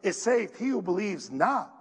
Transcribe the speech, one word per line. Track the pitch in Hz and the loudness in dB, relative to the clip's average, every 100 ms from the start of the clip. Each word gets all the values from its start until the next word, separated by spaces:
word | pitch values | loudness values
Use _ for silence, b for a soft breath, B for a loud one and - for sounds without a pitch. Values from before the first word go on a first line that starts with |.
is | 202 165 | -2 0
saved. | 226 240 202 - | 2 2 2 -4
He | 247 | -2
who | 247 | -2
believes | 185 180 208 170 - | 0 0 0 -4 -6
not | 135 180 269 165 - | 0 2 2 -4 -14